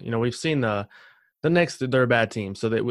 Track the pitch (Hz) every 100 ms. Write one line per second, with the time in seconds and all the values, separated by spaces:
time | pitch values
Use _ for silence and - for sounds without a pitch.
0 | - 113 120 120 160 151 113 104 101 -
1 | - _ _ _ 156 175 170 - 131 131
2 | 123 117 110 113 98 98 113 110 117